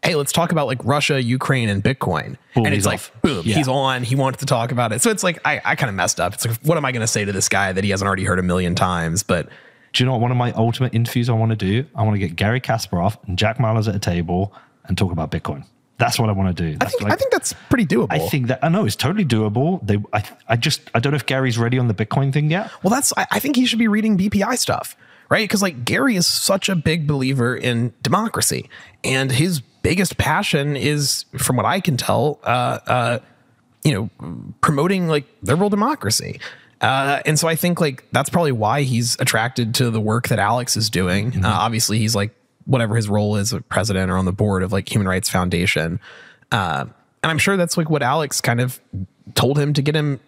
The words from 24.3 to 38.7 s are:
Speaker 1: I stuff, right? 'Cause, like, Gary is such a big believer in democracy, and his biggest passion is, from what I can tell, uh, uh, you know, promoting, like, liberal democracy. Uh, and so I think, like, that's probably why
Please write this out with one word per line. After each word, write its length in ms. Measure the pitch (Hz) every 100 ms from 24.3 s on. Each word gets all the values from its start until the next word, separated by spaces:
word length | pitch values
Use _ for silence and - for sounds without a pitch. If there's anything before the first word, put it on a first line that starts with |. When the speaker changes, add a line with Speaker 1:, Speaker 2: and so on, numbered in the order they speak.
| 208
Speaker 1:
I 140 | 196 254
stuff, 400 | - 120 - - - - _
right? 200 | 175 214
'Cause, 120 | 208
like, 220 | 196 131
Gary 320 | 117 170 269 202
is 100 | 170
such 440 | - - 196 -
a 60 | 185
big 300 | 147 165 147
believer 480 | 143 131 135 120
in 400 | 123 123 117 120 -
democracy, 680 | - 175 220 - - 64 - - - _
and 260 | - 131 135
his 300 | 127 170 165 - _
biggest 360 | - 175 185 -
passion 600 | - 156 208 156 143 143
is, 480 | 143 151 139 - - -
from 200 | - 127
what 80 | 104
I 160 | 180
can 160 | 180 127
tell, 420 | - 117 143 -
uh, 360 | - 120 123 123 -
uh, 320 | 123 117 120 - _ _ _ _ _
you 100 | 156
know, 160 | 110 110 _ 65 64 - -
promoting, 480 | - 143 165 196 170
like, 160 | 151 139 _
liberal 280 | - 151 202
democracy. 680 | 202 226 302 101 - - - - - - _
Uh, 400 | 110 135 139 143 -
and 120 | 151
so 100 | 165
I 60 | 165
think, 240 | 180 170
like, 240 | 160 131 -
that's 160 | 127 143
probably 240 | 180 160
why 300 | 120 107